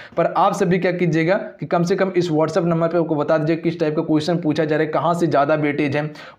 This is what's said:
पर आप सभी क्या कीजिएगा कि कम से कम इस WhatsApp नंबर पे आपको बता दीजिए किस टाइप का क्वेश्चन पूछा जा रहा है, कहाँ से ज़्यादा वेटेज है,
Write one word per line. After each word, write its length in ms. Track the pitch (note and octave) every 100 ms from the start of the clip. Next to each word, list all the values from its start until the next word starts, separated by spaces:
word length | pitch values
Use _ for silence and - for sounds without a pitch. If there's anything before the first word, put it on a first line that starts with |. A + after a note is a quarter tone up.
| - -
पर 180 | E3 D#3+
आप 160 | F#3+
सभी 260 | F#3+ F#3+ F#3
क्या 140 | F#3
कीजिएगा 420 | F3 F3+ D#3 E3
कि 320 | G3+ - - D3
कम 160 | F3
से 140 | F3 F#3+
कम 160 | F#3+ F#3
इस 140 | F3
WhatsApp 340 | D3+ D#3 F#3+
नंबर 240 | E3+ E3 E3
पे 100 | E3+
आपको 160 | D#3+
बता 240 | D3+ D3 D#3+
दीजिए 180 | D3+ E3
किस 220 | E3+ E3
टाइप 180 | D#3+ D3+
का 60 |
क्वेश्चन 340 | E3 D#3 D3+ F3
पूछा 280 | E3+ D3
जा 120 | D#3 D3+
रहा 100 | D#3
है, 60 |
कहाँ 220 | D#3 E3
से 120 | F3 E3+
ज़्यादा 280 | C#3 C#3
वेटेज 420 | D#3 D3 C#3+ D3 C#3+
है, 160 | D3+ - -